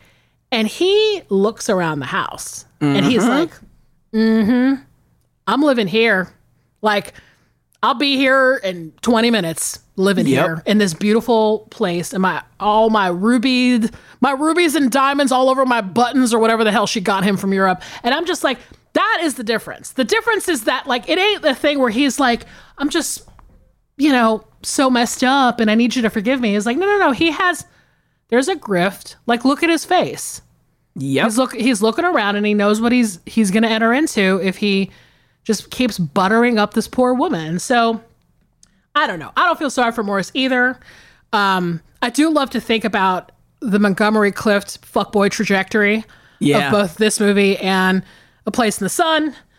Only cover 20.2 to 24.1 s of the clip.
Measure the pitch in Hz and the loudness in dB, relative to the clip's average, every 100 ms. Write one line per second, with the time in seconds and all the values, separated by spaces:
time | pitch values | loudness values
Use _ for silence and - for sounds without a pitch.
20.2 | 453 415 - 294 302 262 269 247 - - | 0 -2 -2 -2 -2 -4 -2 -4 -2 0
21.2 | 403 392 294 262 294 285 254 214 285 233 | 0 2 0 0 0 0 0 0 0 0
22.2 | 262 233 - - - - 294 330 - - | 0 0 -6 -20 -20 -6 -4 -2 -4 -8
23.2 | - - - - _ _ _ - 294 | -14 -20 -20 -20 _ _ _ -2 2